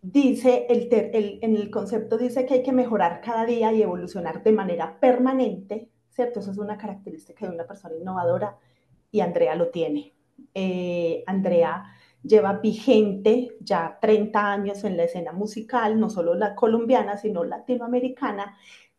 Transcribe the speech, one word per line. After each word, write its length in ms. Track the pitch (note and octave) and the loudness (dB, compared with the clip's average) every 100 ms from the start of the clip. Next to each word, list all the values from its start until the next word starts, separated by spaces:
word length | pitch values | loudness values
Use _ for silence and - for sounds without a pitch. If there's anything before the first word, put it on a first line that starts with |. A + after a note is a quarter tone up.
dice, 640 | F#3 C#4+ C4+ A3 B3+ A#3+ - | 2 2 4 4 2 2 2
el 200 | A#3+ - | 0 2
ter-, 260 | A3+ G#3+ | 0 2
el, 240 | A3+ G#3 - | -2 -4 -4
en 140 | A3+ | 0
el 160 | G#3+ G3 | 0 0
concepto 480 | A3 G3 A3+ A3 A3+ | -6 -4 -6 -2 -2
dice 260 | B3 C4+ - | -2 -2 0
que 80 | |
hay 80 | C4 | 0
que 80 | B3+ | 2
mejorar 480 | B3+ B3 G#3+ E3+ - | 0 0 2 0 -2
cada 260 | - A3+ A3+ | -6 -2 0
día 260 | A#3 A3 | 2 2
y 100 | A3 | 2
evolucionar 600 | G3 F3+ F3 F#3+ E3+ D#3 | 2 0 -8 -8 -8 -8
de 100 | A3 | -2
manera 460 | G#3+ F#3+ E3+ D#3+ - | -2 0 -4 -6 2
permanente, 920 | B3+ B3 B3+ C4 A#3 F#3 - G#3+ - _ _ | 2 4 2 2 -2 -4 -10 -12 -12 _ _
¿cierto? 300 | - A#3+ G#3+ | -6 -4 -4
Eso 100 | G3 | -8
es 80 | G3 | -8
una 180 | G#3 G#3 | -8 -8
característica 720 | G#3+ F#3+ - D#3+ _ G#3+ G3+ | -10 -12 -16 -18 _ -14 -12
de 80 | |
una 100 | E3+ | -10
persona 300 | E3+ G3 E3+ | -12 -14 -14
innovadora, 640 | D#3+ F#3 F#3 F3 F3+ G3+ G3+ _ _ _ _ _ | -10 -8 -2 0 0 -2 -8 _ _ _ _ _
y 80 | G#3 | 0
Andrea 340 | F3 E3+ E3 | 0 2 2
lo 140 | D#3+ B3+ | 2 0
tiene. 440 | F3 D#3 D3 - _ _ _ - | 0 -2 -2 -6 _ _ _ -12
Eh, 720 | G3 F#3+ F3+ F3+ F3 E3+ E3 - | -4 -2 -2 -2 -2 -2 -2 -2
Andrea 560 | F#3+ F#3+ E3+ E3 F3 - - _ _ | -2 2 4 2 0 -10 -20 _ _
lleva 320 | - G#3+ F#3+ | 4 6 6
vigente 1000 | G3+ A3 - - A3 G#3 F#3+ G#3 B3 B3 - | 0 -2 -2 4 6 6 2 4 4 0 -10
ya 380 | - F#3 E3 - | -2 -2 -2 -2
treinta 500 | A3 G#3+ G#3+ G#3+ G#3 | 4 4 4 0 0
años 320 | G3+ G3 G3+ | -2 -4 -4
en 120 | G#3 F3 | -4 0
la 80 | |
escena 280 | E3+ F3+ D#3+ | -2 -2 -8
musical, 680 | F3 G#3 A3 - B3+ A3 A3 | -6 -6 -8 -4 0 0 2
no 80 | G3 | 0
solo 260 | - G3+ | 0 -2
la 200 | G3+ G#3 | 0 -2
colombiana, 640 | G3+ A3+ A3+ A3+ B3 G3+ G#3 | 0 2 2 4 2 2 -4
sino 260 | G#3+ F#3 | -4 -4
latinoamericana, 1120 | - F#3+ - B3 A#3 B3 B3+ C4 B3 G3+ G3+ - - - _ | -4 -6 -4 -4 -2 -2 -2 -4 -6 -6 -10 -12 -20 -20 _